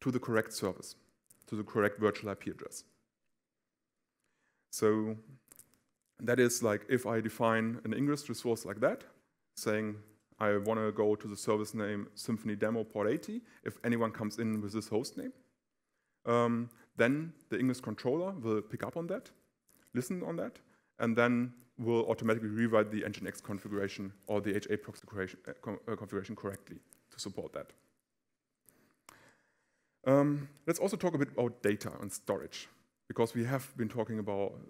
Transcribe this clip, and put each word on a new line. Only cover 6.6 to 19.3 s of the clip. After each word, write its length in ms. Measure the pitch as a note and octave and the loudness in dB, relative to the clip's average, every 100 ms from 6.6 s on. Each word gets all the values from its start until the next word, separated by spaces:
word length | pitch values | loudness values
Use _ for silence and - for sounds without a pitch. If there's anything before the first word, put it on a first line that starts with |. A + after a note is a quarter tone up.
like, 220 | A2+ G#2 - | 2 0 2
if 180 | B2 G#2+ | 0 2
I 160 | A2+ | 0
define 580 | A2 - A#2 A2+ A2+ A#2 | -2 2 4 4 2 -2
an 100 | A#2 | -4
ingress 340 | A2 C#3+ D3 - | 0 0 0 -4
resource 380 | A#2 B2 A2+ - | -4 0 -2 -2
like 140 | G#2 | 0
that, 240 | C3 A3+ - - _ _ _ - | 2 0 -10 -20 _ _ _ -6
saying 400 | - G#2+ G#2+ G#2 - _ _ _ | 0 0 -2 -6 -14 _ _ _
I 180 | G#2+ G#2 | 2 4
wanna 340 | G2+ A2 G#2+ | 2 2 0
go 260 | G#2 G#2 G#2+ | 2 2 2
to 120 | G#2+ | -2
the 80 | G2+ | -6
service 380 | - G#2+ G#2+ | 0 0 0
name 340 | A2+ G2+ G#2 - | -4 -4 -4 -8
Symphony 420 | - - A2+ A2 G#2 | -10 -4 -2 -2 0
Demo 280 | G#2+ A2+ | 0 0
Port 240 | A2 G#2+ G#2 | -2 0 2
eighty, 340 | D3+ - A3 - - | 0 -2 -8 -10 -10
if 160 | - - | -8 -4
anyone 260 | A#2+ A#2 A2+ | -2 2 0
comes 280 | - G#2+ - | 0 -6 -2
in 220 | A2+ G#2+ | -2 -2
with 100 | G2+ | -2
this 160 | G#2+ G#2 | -4 0
host 280 | A2 D3 - | -2 -2 -6
name, 160 | C4 - _ _ _ _ _ _ _ _ - | -10 -12 _ _ _ _ _ _ _ _ 2
um, 440 | A#2+ A#2 A#2 A#2+ - - - | 4 4 2 -2 -10 -20 4
then 360 | A#2 D3 E3 - - | 4 4 -2 -12 -4
the 80 | G#2 | 2
ingress 220 | B2+ B2 | 2 0
controller 520 | - G#2+ B2 D3+ F3+ | -4 -2 0 0 -2
will 300 | F#3+ A#2 G#2+ | -4 0 0
pick 200 | G2+ A#2 | 0 -4
up 140 | - E3 | -4 -4
on 100 | E3+ | -4
that, 220 | G3+ - | -6 -6